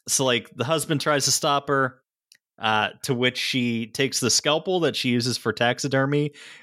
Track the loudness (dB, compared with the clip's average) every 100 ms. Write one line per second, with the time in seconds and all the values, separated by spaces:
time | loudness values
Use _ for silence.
0 | -4 0 2 0 -2 -6 -2 -2 0 -2
1 | 2 0 2 0 0 0 0 0 0 -4
2 | _ _ _ _ _ -4 0 2 0 -4
3 | -4 0 0 0 -2 0 0 -2 -4 -2
4 | -2 0 0 2 2 0 0 0 0 0
5 | 0 0 0 -2 -2 0 0 0 0 0
6 | 2 0 -2 -6 -20 -16